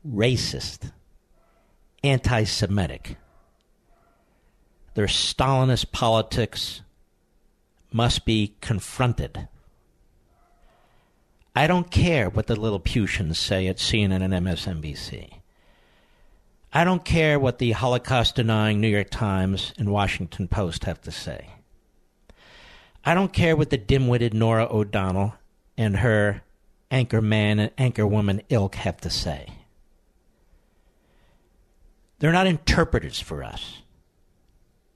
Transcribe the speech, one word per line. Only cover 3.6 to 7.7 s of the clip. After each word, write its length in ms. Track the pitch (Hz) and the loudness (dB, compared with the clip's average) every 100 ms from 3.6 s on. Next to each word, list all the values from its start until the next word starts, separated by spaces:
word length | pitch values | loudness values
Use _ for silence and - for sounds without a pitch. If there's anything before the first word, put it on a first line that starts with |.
| _ _ _ _ _ _ _ _ _ _ _ _ - | _ _ _ _ _ _ _ _ _ _ _ _ -12
Their 120 | - 101 | -2 0
Stalinist 880 | - - - 135 135 131 117 - | 0 -2 0 2 4 4 2 -2
politics 880 | - 120 113 110 127 110 - - - - _ _ _ _ _ _ _ _ | -2 2 2 2 -2 -4 -4 -10 -12 -20 _ _ _ _ _ _ _ _